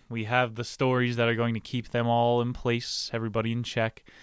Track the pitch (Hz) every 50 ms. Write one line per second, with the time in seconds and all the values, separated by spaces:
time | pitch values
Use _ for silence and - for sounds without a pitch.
0 | - - 117 117 107 104 123 127 127 113 110 117 117 - - - 135 131 127 123
1 | 123 120 120 117 117 117 117 113 117 117 113 110 - - - 123 113 - - 120
2 | 117 117 117 117 117 120 120 120 120 123 123 - - 123 120 120 - - - -
3 | - - - 113 113 113 104 113 110 113 113 120 117 - - 120 113 113 - -
4 | _ - - -